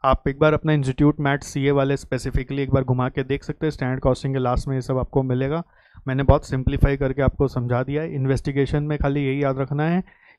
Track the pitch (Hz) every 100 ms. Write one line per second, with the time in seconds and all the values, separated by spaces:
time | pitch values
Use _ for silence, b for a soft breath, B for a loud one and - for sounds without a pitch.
0 | 135 131 - 135 156 156 160 151 135 127
1 | 147 147 143 143 - 147 139 143 135 139
2 | - 127 139 131 131 139 135 135 131 127
3 | 127 131 131 139 - 151 156 - 127 131
4 | 135 127 139 135 123 123 139 131 120 131
5 | 120 143 131 127 135 160 170 b b b
6 | - 131 139 147 - 135 127 139 143 139
7 | 135 135 131 - 139 - 120 120 131 143
8 | 165 147 135 127 147 139 139 151 147 147
9 | 143 143 139 135 139 135 135 143 156 180
10 | - b b